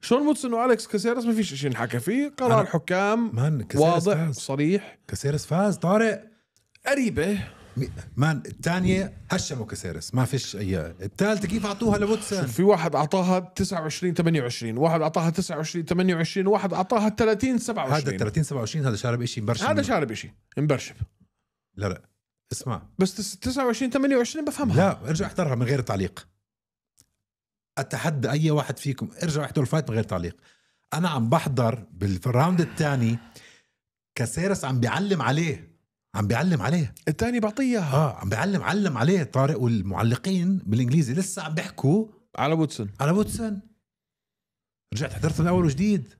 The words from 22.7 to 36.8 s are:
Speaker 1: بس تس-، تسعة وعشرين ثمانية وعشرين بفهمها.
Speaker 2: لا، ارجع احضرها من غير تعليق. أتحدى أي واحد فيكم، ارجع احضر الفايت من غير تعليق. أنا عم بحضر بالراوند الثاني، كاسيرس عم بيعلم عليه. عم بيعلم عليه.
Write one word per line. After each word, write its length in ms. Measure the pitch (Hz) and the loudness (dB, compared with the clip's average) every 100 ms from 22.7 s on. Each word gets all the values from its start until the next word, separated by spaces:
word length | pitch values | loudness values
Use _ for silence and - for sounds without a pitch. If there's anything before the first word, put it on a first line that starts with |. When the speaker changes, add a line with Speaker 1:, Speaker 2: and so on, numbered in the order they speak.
| 104 - - | -8 -8 -2
Speaker 1:
بس 160 | 190 | -2
تس-، 240 | - 196 - | -2 -10 -6
تسعة 280 | 247 262 254 | -6 -2 -2
وعشرين 240 | 233 262 | 0 -2
ثمانية 260 | 269 269 269 | 0 2 2
وعشرين 280 | 233 311 | 0 -2
بفهمها. 320 | 294 - 277 147 | -6 -2 2 4
Speaker 2:
لا، 320 | 196 - 110 | 4 2 -4
ارجع 180 | 160 101 | -4 -2
احضرها 280 | - 165 | -2 0
من 80 | 123 | 0
غير 180 | 120 135 | 0 0
تعليق. 480 | 123 101 95 - - _ _ _ _ _ _ _ _ _ _ _ _ _ _ - | 0 -2 -2 -6 -20 _ _ _ _ _ _ _ _ _ _ _ _ _ _ -8
أتحدى 520 | 135 117 123 151 120 | -6 -2 -2 0 0
أي 200 | 143 156 | 2 2
واحد 280 | 151 131 123 | 2 0 -4
فيكم، 300 | 139 135 113 - | -6 -4 -6 -4
ارجع 220 | 165 151 | -4 -2
احضر 180 | 143 - | -2 0
الفايت 280 | 131 160 131 | 2 0 0
من 40 | |
غير 100 | 113 | -2
تعليق. 320 | 107 92 87 - _ _ _ _ _ | 0 -2 -4 -8 _ _ _ _ _
أنا 140 | 147 175 | -2 -2
عم 200 | 147 113 | 0 2
بحضر 580 | 131 156 131 117 113 - | 2 2 2 2 0 -8
بالراوند 680 | - 101 92 131 120 160 185 | -4 -2 -2 0 2 4 4
الثاني، 580 | 165 - 156 139 113 117 - - - - _ _ _ _ _ | 0 0 0 2 2 0 -6 -20 -20 -20 _ _ _ _ _
كاسيرس 500 | - 117 - 185 196 | -6 -4 -2 -2 -2
عم 160 | 147 131 | -2 0
بيعلم 420 | 117 123 202 190 | 0 0 0 0
عليه. 500 | 120 143 165 104 - _ _ _ _ | 2 2 0 -4 -10 _ _ _ _
عم 120 | - 101 | -2 0
بيعلم 360 | 117 180 160 | 2 2 2
عليه. 320 | 101 175 | 2 0